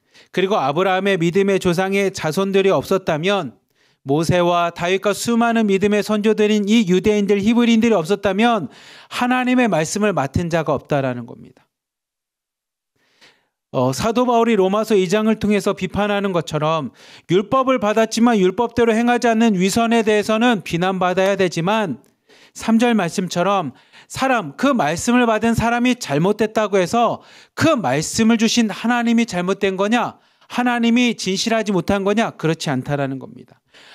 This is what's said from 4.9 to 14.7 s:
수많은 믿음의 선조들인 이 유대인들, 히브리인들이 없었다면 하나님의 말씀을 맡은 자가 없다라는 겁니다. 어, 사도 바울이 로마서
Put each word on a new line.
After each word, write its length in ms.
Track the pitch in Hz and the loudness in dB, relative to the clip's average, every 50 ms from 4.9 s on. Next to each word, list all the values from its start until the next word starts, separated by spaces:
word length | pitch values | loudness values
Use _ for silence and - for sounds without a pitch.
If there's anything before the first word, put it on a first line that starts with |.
| 190 190 - 208 196 | -2 0 0 -2 -2
수많은 560 | 196 - 233 233 226 233 233 226 226 220 202 | -2 -2 -2 0 2 2 2 2 2 2 2
믿음의 340 | 190 190 196 208 208 208 190 | 2 2 2 2 0 0 0
선조들인 680 | - 214 214 202 220 214 214 214 208 214 208 202 196 | 0 -2 0 2 2 2 2 2 2 2 2 2 2
이 200 | 220 240 220 175 | 2 2 2 2
유대인들, 500 | 185 190 175 214 214 208 202 196 208 202 | 2 2 2 2 2 2 2 2 0 0
히브리인들이 560 | 196 220 240 233 240 233 233 220 226 233 220 | 2 2 2 2 4 4 4 4 4 4 2
없었다면 760 | 185 160 160 202 202 - 202 185 196 226 240 233 208 151 - - - - - - - - - | 2 2 0 -2 -2 0 -2 0 2 2 2 2 0 -2 -6 -12 -14 -20 -20 -20 -20 -20 -12
하나님의 600 | - - 247 247 254 254 254 247 254 254 247 226 | -6 -4 -2 0 0 0 0 0 2 2 2 2
말씀을 440 | 175 156 160 156 - 208 208 208 185 | 2 0 -2 -2 -2 -2 0 0 0
맡은 380 | 147 135 139 - - 180 165 | 0 -2 -2 -2 -4 -2 -2
자가 240 | 165 165 151 156 143 | -2 -2 0 0 -2
없다라는 520 | 123 - - 156 139 135 131 123 120 117 | -2 -2 -2 -2 -2 -2 -2 -4 -6 -10
겁니다. 420 | 123 123 - - - - _ _ _ _ _ _ _ _ _ _ _ _ _ _ _ _ _ _ _ _ _ _ _ _ _ _ _ _ _ _ _ _ _ _ - _ _ _ _ _ _ _ _ | -14 -16 -20 -20 -20 -20 _ _ _ _ _ _ _ _ _ _ _ _ _ _ _ _ _ _ _ _ _ _ _ _ _ _ _ _ _ _ _ _ _ _ -20 _ _ _ _ _ _ _ _
어, 220 | - 135 123 131 131 | -2 0 0 0 0
사도 340 | - - 226 220 240 254 | -2 -2 -2 0 0 0
바울이 300 | 240 240 233 233 233 226 | 2 2 2 2 2 2
로마서 400 | 190 185 185 | 2 2 2